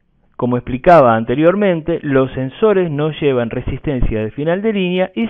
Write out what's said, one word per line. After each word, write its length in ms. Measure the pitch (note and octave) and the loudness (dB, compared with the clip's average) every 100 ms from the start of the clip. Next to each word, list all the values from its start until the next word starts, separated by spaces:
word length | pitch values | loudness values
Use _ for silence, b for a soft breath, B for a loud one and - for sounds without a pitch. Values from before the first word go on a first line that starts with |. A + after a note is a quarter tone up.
| _ _ _ - | _ _ _ -8
Como 180 | B2 B2 | -4 -4
explicaba 600 | C3+ B2+ F3+ E3+ B2 A2+ | -4 -2 4 6 6 2
anteriormente, 840 | A2+ C3 E3+ G3 G#3 E3 D#3 E3 | 0 2 2 2 0 0 -2 -6
los 300 | C#3+ C3+ C3 | 0 0 0
sensores 580 | C3+ C3 - A3 F#3+ F3+ | -2 -8 0 0 2 0
no 220 | C#3+ D#3 | -2 -4
llevan 380 | D3 D3 B2+ A#2 | -2 0 0 -2
resistencia 760 | B2 - C3+ - C3 A2+ A2+ | -6 -6 -6 -4 -2 0 0
de 80 | A2 | -4
final 300 | - D3+ F#3 | -4 -4 -2
de 100 | A3 | -2
línea 400 | G3+ F3+ F3+ F#3 | -2 -2 -2 -2
y 120 | - | -4